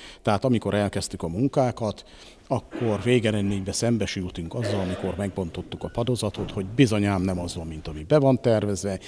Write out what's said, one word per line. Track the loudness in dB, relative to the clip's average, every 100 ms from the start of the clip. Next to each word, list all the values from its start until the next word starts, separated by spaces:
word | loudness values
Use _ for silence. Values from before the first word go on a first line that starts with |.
| -18 -6
tehát | 0 2 2
amikor | 2 2
elkezdtük | 0 0 -2 -6 -6
a | -4
munkákat, | 0 0 2 0 0 -4 -4 -12 -20 -20 -16 -4
akkor | -4 -4 -4 0 0
végeredményben | 4 4 4 2 0 -2 -4
szembesültünk | -2 0 0 0 -4 -6 -6 -8
azzal, | -4 -2 -2
amikor | -2 -2 -4 -2
megbontottuk | -4 -4 -6 -6 -10 -8
a | -6
padozatot, | -2 0 0 -2 -4 -6
hogy | -6 -2
bizonyám | 4 6 6 4 2
nem | 0 -2
az | -4 -8
van, | -8
mint | -10 -10
ami | -8
be | 2 6
van | 6 4
tervezve, | 4 2 2 -2 -4 -6